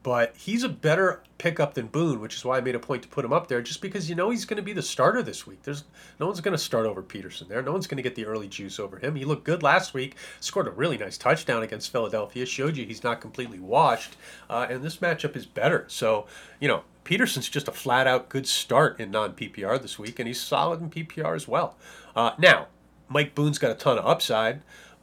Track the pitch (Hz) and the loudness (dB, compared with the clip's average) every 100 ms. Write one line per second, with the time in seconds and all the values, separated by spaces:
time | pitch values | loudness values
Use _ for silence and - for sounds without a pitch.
0 | 131 123 117 - - 233 247 156 156 165 | -2 2 2 0 -4 -2 -2 0 2 4
1 | 190 - - - 170 160 147 - 113 147 | 4 2 -8 -4 -2 0 0 -2 -4 0
2 | 165 120 107 - 123 131 123 120 - 127 | 2 0 -4 -6 0 0 0 -2 -2 -6
3 | - - 123 135 170 123 120 - 196 202 | -6 -6 0 0 2 -4 -4 -8 -8 -6
4 | 156 170 190 240 - 208 196 190 - - | -4 0 0 0 -4 -6 -6 -6 -4 2
5 | 139 240 123 - - 98 - 143 - - | 4 4 -2 -8 -14 -14 -10 -10 -12 -20
6 | - - 160 190 170 165 - 120 110 95 | -18 -6 -4 -2 -2 -2 0 0 0 -2
7 | 92 101 92 - - 107 131 180 - 139 | -8 -12 -12 -14 -8 -6 -2 -4 -4 -4
8 | 123 120 107 110 101 - 98 98 101 95 | -4 -6 -6 -6 -6 -10 -10 -8 -10 -6
9 | 131 151 135 151 - 151 143 170 180 135 | -6 -4 -2 -2 -2 2 6 4 4 -6
10 | 135 - - - - 196 123 90 165 117 | -6 -8 -18 -10 -6 -2 -2 0 0 0
11 | 101 - 131 156 - 120 110 110 - 127 | -6 -2 2 2 2 -2 -2 -6 -4 -2
12 | 110 110 104 123 123 - 139 151 107 110 | -2 -2 -4 -6 -6 -2 -2 -2 -6 -6
13 | 123 117 113 107 123 95 92 127 151 113 | -4 -4 -8 -10 -10 -10 0 4 6 4
14 | - - - - - 117 123 127 151 160 | -2 -18 -20 -18 -6 -2 -2 -4 -6 -2
15 | 175 160 143 131 - - 127 170 - - | 0 0 -2 -6 -10 0 2 2 -2 -2
16 | 113 107 - - - - 143 95 - _ | 0 0 -2 -16 -20 -2 0 0 -2 _
17 | - 196 254 139 120 147 - - 135 123 | -2 2 2 0 -4 -4 -4 -6 2 4
18 | 131 127 - 135 127 - - 123 151 - | 4 2 0 -6 -2 -2 4 6 6 2
19 | 107 107 104 95 107 - 98 127 113 - | -2 0 0 -4 -12 -6 -2 -2 -2 -12
20 | 107 117 117 127 - 143 165 165 165 165 | -10 -8 -6 -6 -2 2 2 0 -6 -8
21 | 160 - 156 160 151 131 170 - - - | -10 -6 -4 -4 -2 -2 -2 -6 -20 -20
22 | - - 117 - 170 107 73 _ _ _ | -8 0 2 8 8 8 4 _ _ _
23 | - 139 147 - 147 147 127 110 147 120 | -2 0 0 2 0 2 0 2 2 4
24 | 110 170 - 110 113 139 - - - - | 4 2 2 2 2 -2 -10 -20 -20 -14